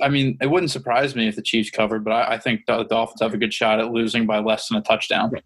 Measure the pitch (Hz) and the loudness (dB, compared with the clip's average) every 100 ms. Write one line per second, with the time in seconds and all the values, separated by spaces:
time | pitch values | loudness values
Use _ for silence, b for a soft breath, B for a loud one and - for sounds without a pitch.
0 | 143 139 135 - 139 180 165 - 123 120 | 0 2 0 0 2 2 0 -4 0 0
1 | 139 123 110 104 - 113 104 - 107 110 | 0 0 -2 -2 -2 0 -2 0 0 0
2 | 107 117 110 113 131 110 - 117 107 117 | 0 0 0 0 -2 -4 0 -2 0 0
3 | 113 - 113 107 110 - 113 110 117 117 | -2 -2 -2 0 -2 0 2 2 0 0
4 | 113 117 110 107 110 107 - 110 - 110 | 0 0 2 0 0 -2 0 -2 2 0
5 | - - 131 127 | 2 0 0 -4